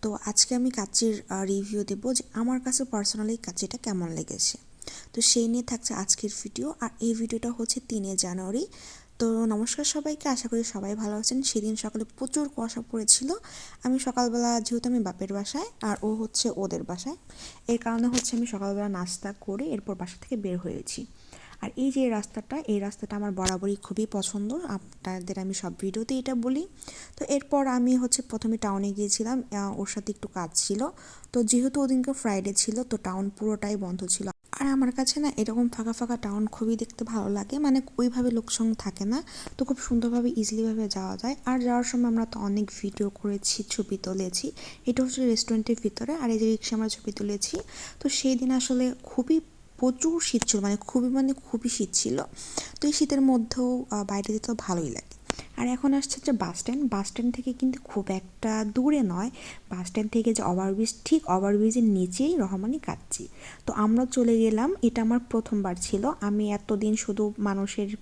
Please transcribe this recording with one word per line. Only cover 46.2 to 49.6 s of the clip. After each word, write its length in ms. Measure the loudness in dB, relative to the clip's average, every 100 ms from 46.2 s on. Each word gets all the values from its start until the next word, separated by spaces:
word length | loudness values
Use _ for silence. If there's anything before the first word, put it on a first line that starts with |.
| 2
এই 100 | 4
যে 60 | 4
রিক্সা 300 | 2 0 0
আমরা 140 | 0
ছবি 220 | -2 -6
তুলেছি। 460 | -4 -2 -2 -2 -4 -8 -12 -14 -4
তো 100 | -2
সেই 260 | 2 2 2
দিন 160 | 4
আসলে 420 | 2 4 4 2 0
খুবই 380 | -6 -2 4 4 2 -20